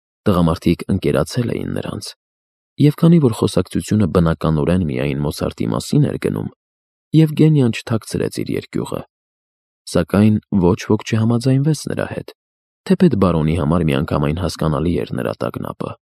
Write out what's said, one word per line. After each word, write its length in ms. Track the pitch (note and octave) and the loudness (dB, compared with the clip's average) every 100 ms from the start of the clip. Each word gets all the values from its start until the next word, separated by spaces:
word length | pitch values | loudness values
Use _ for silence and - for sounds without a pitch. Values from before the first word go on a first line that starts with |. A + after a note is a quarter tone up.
| _ _ A2 | _ _ 0
Տղամարդիկ 580 | F2+ E2 E2 - E2+ - | 2 2 2 0 0 -2
ընկերացել 680 | F#2+ D2 C#2+ - - A#2 | -2 0 0 -2 -4 -4
էին 200 | - G1+ | -4 -6
նրանց, 340 | G1+ - - - - _ _ _ _ _ - | -6 -8 -10 -12 -18 _ _ _ _ _ 2
և 180 | D3 - | 2 4
քանի 220 | E3 E3+ | 4 6
որ 160 | C3 A2 | 4 2
խոսակցությունը 720 | A2 - - F2+ - G#2+ F#2+ | 0 0 -2 -4 0 0 2
բնականորեն 760 | F2+ E2 D#2+ D#2+ D#2 C#2+ F#2+ | 2 2 2 0 0 2 0
միայն 380 | D#2 B1 C#2+ C#2 | 0 -2 -2 -2
Մոցարտի 460 | D2 - - - A1+ | -4 -4 -6 -4 -4
մասին 380 | A1 - D3+ C#3 | -4 0 2 2
էր 120 | - | 0
գնում, 300 | - G1+ - - _ _ _ _ _ | -4 -4 -8 -12 _ _ _ _ _
Եվգենիան 600 | D3+ D#3 D3 D#3 D3 A#2+ | 2 2 4 4 4 2
չթաքցրեց 640 | - - A2 - - - - | -2 -4 -6 -4 -4 -4 -6
իր 120 | - | -6
երկյուղը, 520 | G1+ - - - - - _ _ _ _ _ _ _ - | -6 -6 -8 -6 -8 -12 _ _ _ _ _ _ _ -4
սակայն 480 | F2 F2 F#2+ G#2+ G#2+ - | -2 2 4 4 2 0
ոչ 240 | G2+ F2 G#2+ | 2 2 2
ոք 200 | - G#2+ | 0 -2
չհամաձայնվեց 800 | - A2 A2+ A#2+ C3 C3+ D3+ D3 | 0 -2 0 0 0 0 0 -2
նրա 220 | - - - | -4 -6 -6
հետ, 220 | - - - _ _ _ _ - | -8 -12 -18 _ _ _ _ -2
թեպետ 320 | F#3 F3+ G#2 | 2 2 4
բարոնի 380 | F#2 E2 D2+ F2 | 2 2 0 0
համար 260 | D2 F2 | 0 2
միանգամայն 560 | D#2 C2+ E2+ D2+ D2 F2 | 2 0 0 -2 0 -2
հասկանալի 540 | E2 - D#2+ C#2 E2 D2+ | -4 -2 -2 0 -2 -2
էր 160 | - | -4
նրա 220 | - A1+ - | -6 -6 -6
տագնապը։ 560 | A#1+ - - - - - | -6 -6 -10 -10 -10 -12